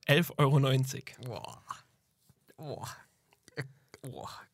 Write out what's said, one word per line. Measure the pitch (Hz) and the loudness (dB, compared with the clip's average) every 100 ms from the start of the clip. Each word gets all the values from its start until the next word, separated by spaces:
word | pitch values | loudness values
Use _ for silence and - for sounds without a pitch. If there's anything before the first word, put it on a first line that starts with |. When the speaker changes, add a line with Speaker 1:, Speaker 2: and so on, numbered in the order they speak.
| - | 2
Speaker 1:
Elf | 147 165 - | 4 4 2
Euro | 139 143 | 6 6
neunzig. | 135 131 131 - - - | 6 2 0 -4 -12 -14
Speaker 2:
Boah. | 123 101 - - - - _ _ _ _ _ _ _ - | -10 -10 -10 -14 -14 -16 _ _ _ _ _ _ _ -14
Boah. | 151 104 - - - _ _ _ _ - | -12 -10 -12 -14 -20 _ _ _ _ -12
Äh, | 135 _ _ - | -12 _ _ -18
boah. | 131 67 - - - | -16 -14 -14 -16 -20